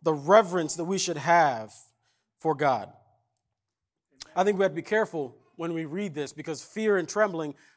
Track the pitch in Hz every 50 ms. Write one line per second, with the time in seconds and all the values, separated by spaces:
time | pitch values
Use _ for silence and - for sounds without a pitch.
0 | - 160 156 147 139 151 196 220 220 175 175 180 160 151 - 170 170 170 196 185
1 | - 180 165 147 131 165 170 170 160 147 127 113 110 107 - - - - _ _
2 | _ _ _ _ _ _ _ _ - 160 156 135 151 143 127 110 95 - - _
3 | _ _ _ _ _ _ _ _ _ _ _ _ _ _ _ _ _ _ _ _
4 | _ _ _ _ - - - 175 190 202 208 185 196 190 147 165 160 - 208 214
5 | 220 - - 160 143 123 - _ _ _ _ - 165 165 170 165 165 147 147 190
6 | 208 196 143 147 143 131 - 151 151 - 156 135 - - - 214 220 214 202 185
7 | 170 151 - 214 214 208 180 160 156 147 143 - _ _ _